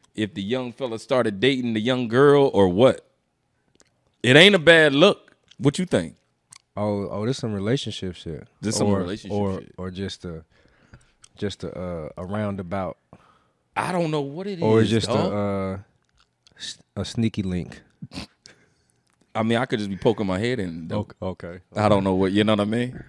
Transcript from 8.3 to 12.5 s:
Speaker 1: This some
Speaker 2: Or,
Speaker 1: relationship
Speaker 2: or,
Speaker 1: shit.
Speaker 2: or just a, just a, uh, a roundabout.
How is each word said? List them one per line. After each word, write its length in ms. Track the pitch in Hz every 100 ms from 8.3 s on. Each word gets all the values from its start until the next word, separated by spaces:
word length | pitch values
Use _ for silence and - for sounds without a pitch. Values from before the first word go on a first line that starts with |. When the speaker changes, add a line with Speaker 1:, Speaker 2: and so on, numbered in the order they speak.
| 73 - _
Speaker 1:
This 160 | 98 110
some 100 | 110
Speaker 2:
Or, 120 | 98
Speaker 1:
relationship 380 | 87 104 98 101
Speaker 2:
or, 220 | 98 95
Speaker 1:
shit. 120 | - -
Speaker 2:
or 140 | 92
just 340 | 92 98 - 90
a, 180 | 80 78 _ _ _ _ - _ _ _ -
just 260 | 101 -
a, 80 | 90 -
uh, 340 | 90 85 76 -
a 80 | 90
roundabout. 720 | 104 104